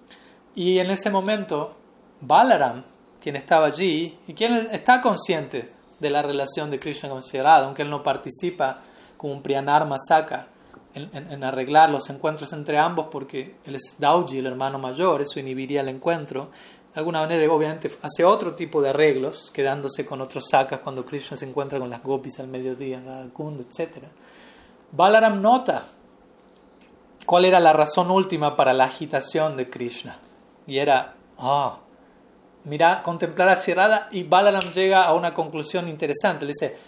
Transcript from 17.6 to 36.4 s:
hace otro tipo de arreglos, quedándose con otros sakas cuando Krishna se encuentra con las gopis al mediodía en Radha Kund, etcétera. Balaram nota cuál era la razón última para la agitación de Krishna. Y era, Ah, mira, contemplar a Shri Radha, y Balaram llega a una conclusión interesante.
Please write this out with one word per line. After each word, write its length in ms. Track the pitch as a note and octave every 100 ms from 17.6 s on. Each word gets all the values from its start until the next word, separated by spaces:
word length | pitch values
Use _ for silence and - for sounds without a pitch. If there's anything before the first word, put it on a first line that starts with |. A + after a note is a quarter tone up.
| D3+ D#3+ - -
hace 220 | D3+ -
otro 300 | F3 G#3+ F3+
tipo 280 | D#3 D#3+ D#3
de 80 | C#3
arreglos, 600 | C#3 D#3 C3 C3 - -
quedándose 520 | - C#3 C#3+ C#3 C#3
con 160 | C3 C3+
otros 280 | C3 D3 -
sakas 320 | C#3+ C3+ C3
cuando 240 | - C3 B2
Krishna 300 | C#3+ - C3+
se 100 | C3+
encuentra 320 | C3 C#3 C#3
con 120 | B2
las 120 | A#2+
gopis 380 | C3 C3+ C3+ C3+
al 80 | C3
mediodía 500 | C3 C3 B2+ C3+ B2+
en 80 | B2+
Radha 220 | C3 B2+
Kund, 320 | - D3+ C#3+
etcétera. 480 | B2 - E3 - D3 _ - - - - _ _ _
Balaram 520 | D3 F#3 A3 A3 G3+
nota 420 | G#3 B3 - C3 - _ _ _ _ _ _ _ _ _ _ _ _ - -
cuál 180 | F3
era 160 | F#3 F#3
la 140 | E3
razón 360 | D#3 D3+ - F3
última 460 | F#3+ F#3+ E3 D3 D3
para 160 | C3
la 120 | B2+
agitación 720 | C3 - D3+ C#3 C3 E3 D#3 C3+
de 120 | B2+
Krishna. 500 | B2+ A#2+ - - - _ _ _ _ -
Y 120 | C3+
era, 360 | C#3+ C3 - - _ -
Ah, 400 | B2+ C#3+ C3 - _ _ _ _ _ _ _ _ D3
mira, 340 | D3 E3 F#3+
contemplar 460 | - E3 E3 D#3 F#3
a 60 |
Shri 200 | F#3 -
Radha, 340 | F3 G#3 - -
y 120 | G3
Balaram 500 | E3 F3+ G3+ G3 F3+
llega 320 | F3 F#3+ F#3+
a 100 | F3
una 200 | E3 F3
conclusión 540 | E3 D#3 D#3 D3 F3+ E3+
interesante. 560 | D#3 D3+ E3 G3+ D#3